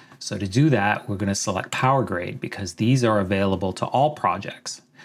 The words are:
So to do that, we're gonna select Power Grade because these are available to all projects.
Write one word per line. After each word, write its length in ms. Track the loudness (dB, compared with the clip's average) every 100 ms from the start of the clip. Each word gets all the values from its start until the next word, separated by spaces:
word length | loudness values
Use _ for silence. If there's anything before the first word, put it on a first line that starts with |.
| -20 -16
So 180 | -10 -6
to 120 | -2
do 220 | 4 4
that, 380 | 4 2 0 -4
we're 80 | -2
gonna 180 | -2
select 360 | -2 -2 -4 -4
Power 320 | 0 2 2
Grade 380 | 0 -4 -6 -8
because 340 | -10 -8 -10
these 300 | 0 2 4
are 160 | 4 2
available 520 | 2 2 2 0 -2
to 120 | -4 -2
all 280 | 2 0
projects. 680 | 0 -2 -2 -6 -12 -14 -14 _ -20